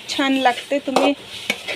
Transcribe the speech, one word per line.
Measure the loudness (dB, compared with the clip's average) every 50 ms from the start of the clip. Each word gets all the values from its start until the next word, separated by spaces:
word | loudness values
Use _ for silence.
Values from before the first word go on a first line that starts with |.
| 0 -6 -2
छान | 0 2 2 2
लागते. | 4 4 2 2 2 -2 -2 -2 -2
तुम्ही | 0 0 2 4 4 4 2 0 -6 -14 -14 -12 -8 -8 -8 -8 -6 -8 -8